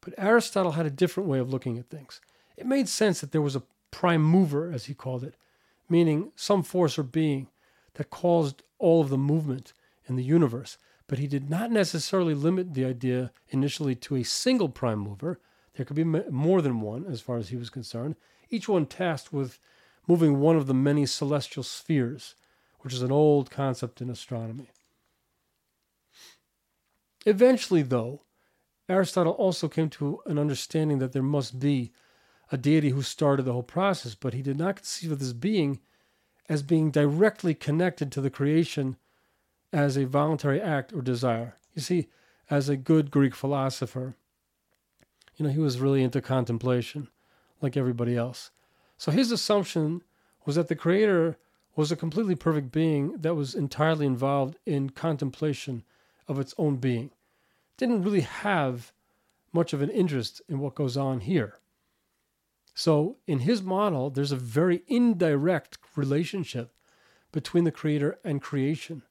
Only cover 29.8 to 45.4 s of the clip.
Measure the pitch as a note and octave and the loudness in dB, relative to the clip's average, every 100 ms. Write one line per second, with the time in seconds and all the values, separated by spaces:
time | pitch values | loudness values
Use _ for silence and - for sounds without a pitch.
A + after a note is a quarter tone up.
29.8 | D#3 - C#3+ - - D3 D3 C3+ - D#3+ | -2 -2 -4 -4 -4 0 0 -2 -4 -2
30.8 | D#3 C#3 C3 C3+ C3+ D3 B2 B2+ C#3 C#3 | 0 0 0 0 0 0 -2 -2 0 0
31.8 | A#2 _ _ _ _ _ _ C3+ B2 D#3 | -2 _ _ _ _ _ _ -2 2 4
32.8 | D3 C3+ C3+ - D3 C#3 B2+ B2 A#2+ - | 4 0 -4 0 2 2 0 -4 -4 -2
33.8 | G3 F3+ B2 G#2+ C3 A#2+ C3+ C#3 F3 G3 | 0 -2 -6 -8 -6 -4 -4 -2 -2 -4
34.8 | - - E3 C#3+ C3 A#2+ E3 G#3+ D3 C3 | -8 -10 -6 -4 -4 -4 -2 0 0 -2
35.8 | _ _ _ _ _ _ _ D#3 C#3 E3 | _ _ _ _ _ _ _ -4 2 2
36.8 | D#3 D3 C#3+ D3+ G#3+ G#3+ F3 D3+ - D3+ | 4 4 2 4 2 2 -4 -2 -2 0
37.8 | F3+ - C#3+ C#3 C3+ - C#3+ D#3 E3 - | 0 -2 -6 -4 -4 -2 0 2 0 -2
38.8 | C3+ B2+ _ _ _ _ _ _ _ D#3+ | -4 -6 _ _ _ _ _ _ _ 0
39.8 | C#3+ C3+ C3 C#3+ D3+ D#3 C#3+ C#3 - D3 | 0 2 0 0 0 0 0 -2 0 -4
40.8 | C3 F#3+ B2+ A#2+ B2+ A2+ A#2+ - _ - | -4 -6 -2 0 0 -2 -4 -14 _ -12
41.8 | C3 F3+ - _ _ _ _ C#3+ C#3 C#3 | -2 -2 -2 _ _ _ _ 0 0 -2
42.8 | C3 D#3+ D3 C#3+ C#3 - C3+ C#3+ C3+ C3 | 4 4 4 4 2 2 -2 0 -2 -4
43.8 | B2+ C3 B2+ A#2+ _ _ _ _ _ _ | -8 -6 -10 -12 _ _ _ _ _ _
44.8 | _ _ _ _ _ _ | _ _ _ _ _ _